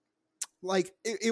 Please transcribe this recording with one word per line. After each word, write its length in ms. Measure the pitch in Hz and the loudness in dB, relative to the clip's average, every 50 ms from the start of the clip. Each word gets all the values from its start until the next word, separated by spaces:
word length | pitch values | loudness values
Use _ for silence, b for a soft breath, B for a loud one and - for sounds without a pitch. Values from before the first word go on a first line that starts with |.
| _ _ _ _ _ _ _ _ - - _ _ - | _ _ _ _ _ _ _ _ -14 -14 _ _ -6
like, 320 | 180 190 190 175 180 - _ _ | 0 2 2 2 0 -4 _ _
it, 140 | 220 226 - 214 | -4 -4 0 0
it 80 | 226 | 2